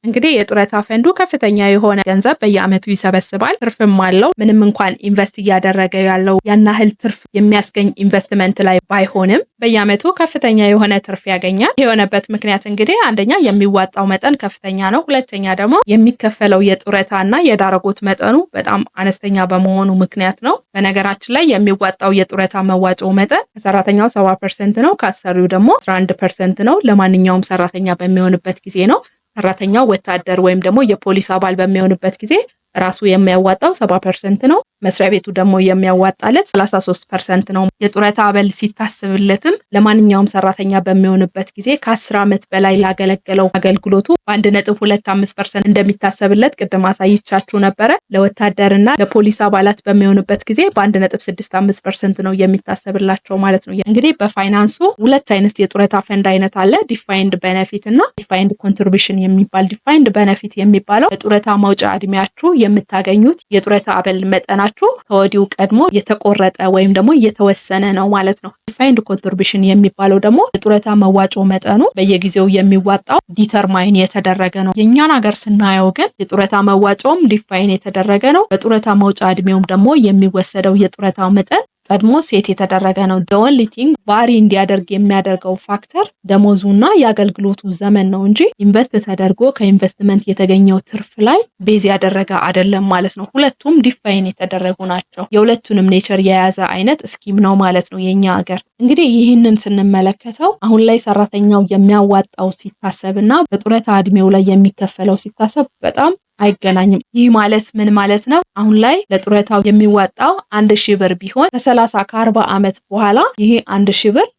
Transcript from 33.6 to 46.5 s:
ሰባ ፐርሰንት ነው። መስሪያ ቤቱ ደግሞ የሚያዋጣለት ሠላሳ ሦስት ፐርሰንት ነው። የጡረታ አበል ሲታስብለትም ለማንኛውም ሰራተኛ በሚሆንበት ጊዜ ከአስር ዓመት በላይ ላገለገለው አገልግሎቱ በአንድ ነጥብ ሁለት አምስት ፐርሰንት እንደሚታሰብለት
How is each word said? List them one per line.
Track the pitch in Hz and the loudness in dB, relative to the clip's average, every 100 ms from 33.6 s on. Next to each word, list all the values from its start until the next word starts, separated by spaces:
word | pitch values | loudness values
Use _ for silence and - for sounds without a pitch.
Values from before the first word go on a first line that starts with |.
| 311 | -2
ሰባ | 370 202 185 | -2 -2 -2
ፐርሰንት | 190 185 202 202 | -2 -6 -4 -2
ነው። | 262 349 - _ | 2 0 -2 _
መስሪያ | 196 - 190 | -6 0 0
ቤቱ | 196 185 | 0 -4
ደግሞ | 190 190 190 | -2 0 2
የሚያዋጣለት | 185 185 190 185 190 - - 277 403 | 2 2 0 2 0 0 -2 0 0
ሠላሳ | 202 196 196 | -2 -2 -2
ሦስት | 185 180 - | -2 -6 -6
ፐርሰንት | 185 - 185 196 | -10 -2 -2 -2
ነው። | 190 190 - | -2 -4 -2
የጡረታ | 208 208 208 208 | -4 0 -2 0
አበል | 208 202 202 | 0 0 -2
ሲታስብለትም | - 214 - 214 - 196 196 196 196 311 427 _ | -2 -8 -6 -8 -8 -4 -2 0 0 -2 -4 _
ለማንኛውም | 202 214 220 214 196 202 | 0 2 4 4 4 0
ሰራተኛ | 202 190 190 196 196 | 0 -2 -2 -2 -2
በሚሆንበት | 190 190 190 190 185 - 190 | 0 0 2 2 -2 -4 -12
ጊዜ | - 208 294 | -8 -4 -4
ከአስር | - 220 - 208 | -2 -4 -2 -2
ዓመት | 202 196 - | 0 -2 -4
በላይ | 190 196 190 | 0 2 2
ላገለገለው | 190 190 190 190 - 190 190 | 0 -2 -2 -4 -2 -2 0
አገልግሎቱ | 190 190 190 202 196 - 339 | 0 0 -2 0 -2 0 -2
በአንድ | - 208 208 | 0 0 2
ነጥብ | 202 202 208 | 0 -2 -2
ሁለት | 208 208 208 | 0 -2 -2
አምስት | 196 196 | -4 -4
ፐርሰንት | - 196 202 202 | -6 -8 -4 0
እንደሚታሰብለት | 202 196 202 202 190 202 202 247 | 2 0 -2 -4 -2 0 2 2